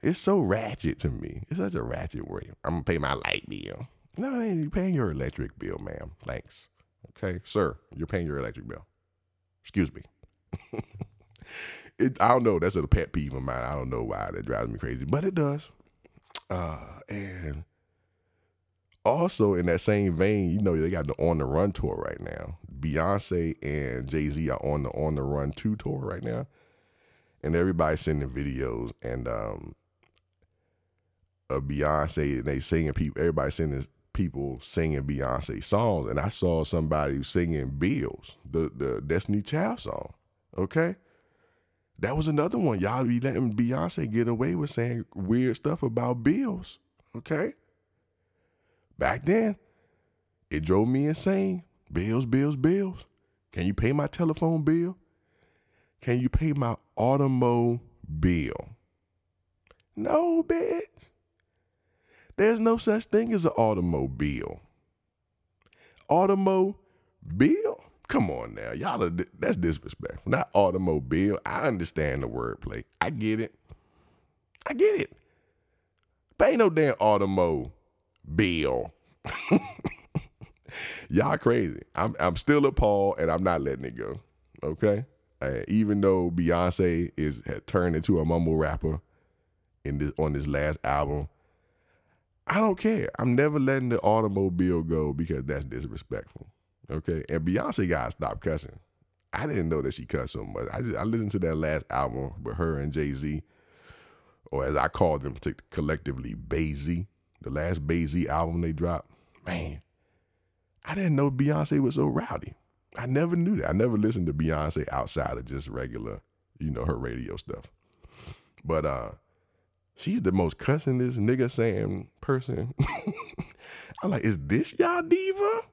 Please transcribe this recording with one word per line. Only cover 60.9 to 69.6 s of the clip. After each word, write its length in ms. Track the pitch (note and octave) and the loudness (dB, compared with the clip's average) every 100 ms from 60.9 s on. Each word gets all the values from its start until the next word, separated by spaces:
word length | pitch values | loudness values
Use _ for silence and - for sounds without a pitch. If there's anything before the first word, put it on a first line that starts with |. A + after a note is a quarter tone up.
| _ - _ _ _ _ _ _ _ _ _ _ _ _ - | _ -20 _ _ _ _ _ _ _ _ _ _ _ _ 2
There's 240 | G#3 A3+ | 4 6
no 180 | A3+ A3+ | 4 4
such 280 | - G#3+ - | 2 0 4
thing 280 | G#3 A#3 | 2 4
as 120 | A3 E3 | 2 2
an 80 | - | 4
automobile. 1040 | A2+ G#2 F2 D#2 C2+ B1+ D2 C2 G1+ G1+ - _ _ _ _ _ _ _ _ _ _ _ _ _ _ | 2 4 2 0 0 -2 -2 -2 -6 -10 -18 _ _ _ _ _ _ _ _ _ _ _ _ _ _
Automobile? 720 | E3 F#3+ G3 F#3+ F#3+ F#3+ G3+ _ _ _ _ - E2+ - F4+ A4 - - _ _ | 4 4 4 4 4 2 0 _ _ _ _ -8 2 4 4 2 -4 -10 _ _
Come 240 | C#4+ G3+ | 0 2
on 240 | C2 A1+ G#1 | 0 -6 -8
now. 160 | A1 | -8
Y'all 320 | B1 F#3+ - | -4 -4 0
are 60 | F2+ | 0
di-, 160 | E2+ - - | 0 -4 -4
that's 200 | - | 0
disrespectful. 760 | A3 | 2